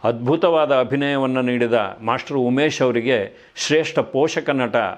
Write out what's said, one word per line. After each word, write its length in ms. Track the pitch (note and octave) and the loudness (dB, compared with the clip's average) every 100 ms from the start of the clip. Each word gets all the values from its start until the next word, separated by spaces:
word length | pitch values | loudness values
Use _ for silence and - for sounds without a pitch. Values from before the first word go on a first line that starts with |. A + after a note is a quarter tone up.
ಅದ್ಭುತವಾದ 720 | G#2+ A#2 A#2+ D#3+ F3 E3 D3+ C3+ | 0 -2 0 2 2 2 4 2
ಅಭಿನಯವನ್ನು 640 | B2 C#3 C#3+ C#3+ C3+ C3 | 2 -2 -2 0 0 0
ನೀಡಿದ 540 | B2 B2 A#2+ A#2 G2+ G#2 | 0 0 2 2 0 -4
ಮಾಸ್ಟರ್ 320 | A2+ B2+ - C#3 | -4 -4 -2 -2
ಉಮೇಶ್ 460 | B2 B2+ D#3 D3+ | 0 2 0 0
ಅವರಿಗೆ 680 | C3 A#2+ A#2 B2 G2 - - - | 0 0 0 0 -2 -10 -20 -10
ಶ್ರೇಷ್ಠ 420 | - D3+ D3+ - | 0 0 2 -2
ಪೋಷಕ 520 | A#2 C3+ D#3 E3 C#3+ | -2 0 0 -2 -2
ನಟ 260 | C#3 B2 A#2 G#2 | -2 0 0 -2